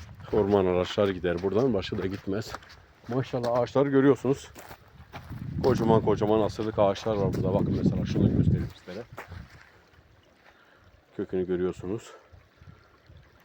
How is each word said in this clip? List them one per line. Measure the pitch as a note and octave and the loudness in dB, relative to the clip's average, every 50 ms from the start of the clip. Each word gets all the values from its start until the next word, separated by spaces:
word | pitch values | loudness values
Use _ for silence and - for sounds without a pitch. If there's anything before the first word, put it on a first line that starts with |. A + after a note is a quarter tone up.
| - - - - - - - | -20 -20 -18 -18 -10 -2 0
orman | A2 G#2 G2 G2+ G2+ F#2 | 0 2 4 4 4 4
araçları | F#2 F2+ F2+ F2+ - - - G#2 G2 F#2+ | 4 2 0 0 0 0 0 0 0 0
gider | F2+ E2 F2+ E2+ F2 F2+ | -2 -2 -2 -2 0 -2
buradan. | G2 F#2+ G#2 C3 C3+ A2+ | 0 0 2 2 2 0
Başka | F#2+ F#2 - - F#2 | 0 -2 -4 -6 -4
da | F2+ | -4
gitmez. | F#2+ F#2 G2+ - - F#2+ G#2 A#2+ - - - - - - - - _ _ _ - - | -6 -6 -8 -6 -6 -6 -6 -6 -8 -12 -16 -16 -18 -20 -20 -20 _ _ _ -10 -4
Maşallah | A#2 B2+ B2+ - - C3 A#2+ A#2+ A#2 B2 | -4 -4 -4 -2 -6 -4 -2 0 0 0
ağaçları | A#2+ A2+ - C3 C#3+ C#3+ | 0 2 2 2 2 4
görüyorsunuz. | C#3 C3+ C3 C#3+ C3 - - A#2+ C#3 - - - - - - - - - - - - - - - - - - - - - - - - - - | 4 6 6 6 4 4 2 -2 -2 -2 -4 -16 -20 -20 -18 -18 -20 -20 -20 -20 -20 -20 -20 -20 -18 -18 -16 -14 -14 -12 -10 -8 -6 0 2
Kocaman | C3+ B2 - A#2 A2+ A2+ A2 | 2 2 2 4 4 4 4
kocaman | G#2+ A2 G#2 F#2+ G#2+ G#2 G#2+ A2 | 4 2 0 2 2 2 2 2
asırlık | G#2+ G2 G2+ - G#2+ A2 G#2 A2 | 2 0 -2 -4 -6 -4 0 2
ağaçlar | G#2 G2 G2 - - A2+ A2 | 2 2 2 0 -2 -4 -2
var | G2+ G2 F#2 F2+ | 0 0 -2 -2
burada. | - F#2+ F#2 F#2 | -2 -2 0 0
Bakın | G2 F#2 G2 G2+ F#2+ - | 0 0 0 -2 0 0
mesela | F#2 F#2 F2+ - | 0 0 0 -4
şunu | - - - - - - | -2 0 2 2 4 4
göstereyim | - - - - - - - - - | 4 4 4 2 2 -2 -6 -10 -16
sizlere. | - - F2+ G2 - - - - - - - - - - - - - - _ - _ _ _ - _ _ _ _ _ _ _ _ _ - _ _ _ _ _ _ _ - _ _ _ _ _ | -16 -14 -12 -12 -12 -14 -16 -18 -16 -16 -16 -18 -18 -20 -20 -20 -20 -20 _ -20 _ _ _ -20 _ _ _ _ _ _ _ _ _ -20 _ _ _ _ _ _ _ -20 _ _ _ _ _
Kökünü | - G2 - - F#2 F#2 | -8 -6 -4 -2 -4 -2
görüyorsunuz. | F2 F#2 F2 F2+ F#2 E2+ - - F2+ G2 A#2 - - - - _ _ - - - _ _ _ - - - - _ _ _ _ _ _ - - - _ _ _ | -2 -2 -2 -2 -2 -4 -6 -8 -8 -8 -8 -10 -14 -20 -20 _ _ -20 -20 -20 _ _ _ -20 -20 -20 -20 _ _ _ _ _ _ -20 -20 -20 _ _ _